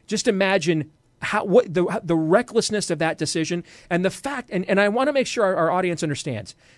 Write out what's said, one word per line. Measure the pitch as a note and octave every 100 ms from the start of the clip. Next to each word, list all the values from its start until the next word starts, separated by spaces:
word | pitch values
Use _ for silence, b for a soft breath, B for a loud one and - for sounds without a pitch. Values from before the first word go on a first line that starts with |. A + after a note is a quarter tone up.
| b
just | G#3 A#3+
imagine | F#3+ F#3+ G3 D3+ D#3+ D3 _ _ -
how, | - G#3
what, | G#3 A3 G3
the, | E3+ F3 G#3+
the | E3+ E3
recklessness | D#3+ G3+ A#3+ A3 - G#3 -
of | D#3+
that | D#3+ D#3+
decision | D#3 E3 D#3 F3 - B B
and | F3
the | F#3
fact, | - C#4 C#4 -
and, | F3+ F#3+
and | G3
I | G#3
wanna | A#3 C#4+
make | C#4 A#3+
sure | A#3+
our, | F#3+ F#3
our | D#3+
audience | F#3 F#3 E3+
understands, | D#3+ C#3 D3+ A2 G#2 - b